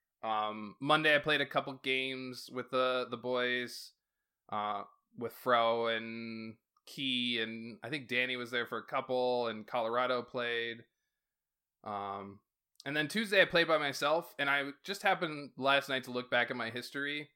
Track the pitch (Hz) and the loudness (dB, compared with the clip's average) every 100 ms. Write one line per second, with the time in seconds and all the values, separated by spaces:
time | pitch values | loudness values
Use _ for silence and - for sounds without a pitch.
0 | _ _ 113 107 107 107 107 95 139 151 | _ _ -2 0 0 -2 -8 -6 2 4
1 | 156 147 156 151 135 143 139 131 131 131 | 6 4 4 2 2 0 -2 -4 -2 0
2 | 131 131 127 123 - 127 120 131 127 127 | -2 -6 -8 -10 -10 -8 -2 0 2 0
3 | 120 120 123 127 123 123 120 - - _ | -2 -4 -2 0 2 0 -2 -8 -16 _
4 | _ _ _ _ - 107 104 104 101 _ | _ _ _ _ -8 -4 -2 -4 -6 _
5 | _ 113 117 - 127 120 117 117 117 113 | _ -8 -8 -4 2 4 6 4 2 0
6 | 113 113 113 113 110 110 _ _ - - | -4 -8 -8 -10 -10 -14 _ _ -16 -6
7 | 135 123 120 120 113 113 113 110 120 151 | -2 0 2 0 0 -4 -10 -10 -8 -8
8 | 120 120 127 127 120 123 117 117 - 139 | -2 -2 0 -2 -4 -4 -2 -6 -4 -4
9 | 127 127 127 123 120 113 107 127 113 120 | -2 0 2 0 0 -4 -4 -2 0 0
10 | 127 127 123 127 120 117 117 117 - _ | 2 0 -2 -4 -2 -2 -4 -6 -14 _
11 | _ _ _ _ _ _ _ _ - 101 | _ _ _ _ _ _ _ _ -8 -6
12 | 101 98 98 101 _ _ _ - 139 147 | -4 -6 -8 -14 _ _ _ -14 -4 -2
13 | 151 208 220 196 175 175 165 156 147 131 | 0 -2 4 6 6 6 6 4 2 0
14 | 143 160 170 - 143 139 139 139 - 196 | 2 2 0 -2 2 2 2 -6 -10 0
15 | 202 175 170 151 139 - 131 139 135 131 | 2 2 0 -4 -8 -2 4 4 4 -2
16 | 123 123 123 123 120 127 113 120 123 143 | -2 -4 0 2 2 0 -4 -4 -8 -6
17 | 143 147 143 | -4 -6 -8